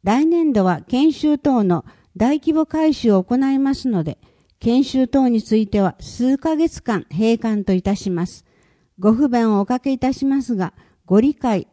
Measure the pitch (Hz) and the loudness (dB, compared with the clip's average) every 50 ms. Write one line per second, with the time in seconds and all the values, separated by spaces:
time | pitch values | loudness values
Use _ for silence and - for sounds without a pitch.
0 | - 185 214 262 302 330 339 339 330 311 254 214 190 185 175 - - - - 247 | 0 0 0 2 2 2 2 2 2 2 2 2 2 2 0 -2 -4 -4 0 2
1 | 285 320 285 - - 302 294 285 _ 302 262 240 208 185 175 156 - - - _ | 2 2 0 0 0 0 0 0 _ 0 0 2 2 2 0 -2 -2 -10 -20 _
2 | _ _ _ 180 208 247 294 302 - 320 302 311 311 _ - 311 320 311 285 - | _ _ _ -2 0 0 0 0 0 0 0 0 0 _ -2 0 0 0 0 2
3 | - 233 202 190 185 - 240 254 269 269 269 269 269 269 269 - - 262 226 180 | 2 2 2 2 2 0 -2 0 0 0 0 0 0 -2 -2 -2 -4 -4 -2 -2
4 | 160 160 123 _ _ _ _ _ _ _ _ _ - 226 233 254 277 262 - 262 | -4 -4 -8 _ _ _ _ _ _ _ _ _ -2 0 2 2 0 0 0 0
5 | 262 254 - 277 269 247 233 220 214 - 220 220 220 202 - 208 196 180 - _ | 0 2 2 2 2 2 0 0 0 0 0 0 0 0 0 0 0 0 -2 _
6 | - - - - 240 254 269 269 - 320 320 302 330 320 - - _ - 220 180 | -16 -16 -6 -2 0 0 0 0 0 -2 0 0 0 -2 -2 -6 _ -4 -4 -4
7 | - _ - 165 220 226 226 226 - 226 214 208 196 - 190 185 - 196 202 - | -6 _ -4 0 0 2 0 0 -2 -4 -4 -2 0 0 -2 0 0 -2 -4 -4
8 | - 196 180 170 175 185 - - _ _ _ _ _ _ _ _ _ _ _ - | -4 -6 -4 -4 -4 -6 -8 -16 _ _ _ _ _ _ _ _ _ _ _ -2
9 | 180 214 226 226 294 277 240 240 226 226 214 196 202 - 247 254 _ 277 269 247 | 0 2 2 2 2 0 2 0 0 2 2 0 0 -2 -4 -4 _ -4 -4 -2
10 | - 262 262 - 277 269 269 277 254 - 240 190 185 - _ - _ _ _ _ | -2 -4 -2 -2 -2 -2 -2 -2 -2 -2 -4 -4 -4 -6 _ -14 _ _ _ _
11 | _ - 185 208 233 285 294 _ - 247 220 180 - _ | _ 2 2 4 4 2 -2 _ -2 -2 -2 -2 -4 _